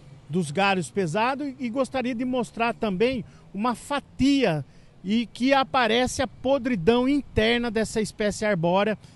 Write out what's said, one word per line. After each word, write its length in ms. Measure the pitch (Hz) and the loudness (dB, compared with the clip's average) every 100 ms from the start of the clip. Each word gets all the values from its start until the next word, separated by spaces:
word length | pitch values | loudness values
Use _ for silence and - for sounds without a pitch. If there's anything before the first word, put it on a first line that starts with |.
| - - - | -20 -20 -6
dos 220 | 165 147 | -4 -2
galhos 400 | 147 196 190 160 | 0 2 2 -2
pesados 640 | 202 175 190 240 269 285 254 | -4 -2 0 0 -2 -6 -6
e 100 | 247 | -6
gostaria 460 | 247 254 262 240 | -2 -2 -2 -4
de 100 | 233 | -2
mostrar 480 | 254 254 220 - 233 | -2 -2 -4 -2 -2
também 500 | 226 220 185 233 254 - - - | 0 -2 0 0 0 -8 -16 -14
uma 220 | 196 240 | -4 -2
fatia 880 | 226 - 285 - - 277 277 226 151 135 - - - | -4 -4 -6 -6 0 2 4 2 0 -4 -16 -20 -14
e 220 | 185 220 226 | -2 -2 -2
que 260 | - 254 | -2 2
aparece 680 | 269 262 269 254 240 254 - | 4 4 2 2 2 0 -2
a 60 | 254 | -4
podridão 800 | - 254 277 240 226 160 240 254 | -4 0 0 0 0 2 2 2
interna 640 | 285 - - 220 240 240 | 0 0 0 2 2 0
dessa 300 | 220 214 226 | -2 -2 -2
espécie 440 | 208 - 208 - | -4 -2 -4 -2
arbórea 520 | 214 185 170 185 208 202 - | -2 0 2 2 0 -2 -8